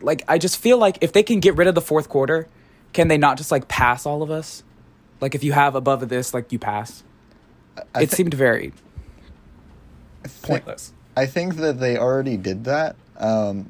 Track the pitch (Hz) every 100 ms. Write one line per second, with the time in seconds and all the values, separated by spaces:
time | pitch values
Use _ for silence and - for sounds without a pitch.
0 | - 160 - 160 175 - 226 247 208 185
1 | 165 202 214 226 202 156 175 170 - 151
2 | 147 143 135 160 160 _ _ _ _ -
3 | 165 156 147 135 151 143 - - 127 123
4 | 147 147 151 156 156 - - _ - _
5 | _ _ 139 139 139 139 143 135 127 135
6 | 120 123 123 127 117 120 - 104 110 -
7 | - _ _ _ _ _ _ - - -
8 | 156 - 175 147 131 113 67 - _ -
9 | - - - - - - - - - -
10 | - - - - - 139 - - - -
11 | _ - 135 175 180 165 156 127 127 120
12 | 123 131 135 110 95 95 117 143 156 -
13 | _ - 110 110 104 98 95